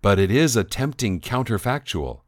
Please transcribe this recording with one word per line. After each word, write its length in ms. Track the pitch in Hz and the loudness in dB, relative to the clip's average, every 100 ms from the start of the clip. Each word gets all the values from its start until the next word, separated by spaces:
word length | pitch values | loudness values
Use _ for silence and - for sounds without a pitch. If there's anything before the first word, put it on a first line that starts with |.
But 180 | 101 98 | 4 4
it 120 | 95 | 4
is 240 | 123 160 113 | 4 4 2
a 80 | |
tempting 580 | 95 - 135 120 117 90 | 0 -4 -4 -2 -2 -2
counterfactual 1000 | - 123 123 104 123 143 - 85 67 58 | -2 -4 -2 -2 -2 -4 -4 -6 -6 -10